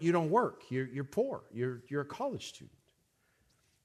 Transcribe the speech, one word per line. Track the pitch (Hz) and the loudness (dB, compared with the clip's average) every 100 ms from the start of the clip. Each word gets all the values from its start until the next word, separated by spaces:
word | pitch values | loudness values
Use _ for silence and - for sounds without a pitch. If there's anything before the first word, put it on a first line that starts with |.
you | 160 | 4
don't | 170 156 | 4 6
work, | 214 208 - - | 4 4 0 -4
you're, | 127 131 | -2 -2
you're | 131 139 | -4 -4
poor, | - 269 - - | 0 0 -2 -8
you're, | 113 127 120 - | -4 -2 -4 -4
you're | 143 | -4
a | 143 | -4
college | - 277 226 - | -4 -4 -4 -8
student. | - - - _ _ _ _ _ _ _ _ _ _ | -14 -20 -20 _ _ _ _ _ _ _ _ _ _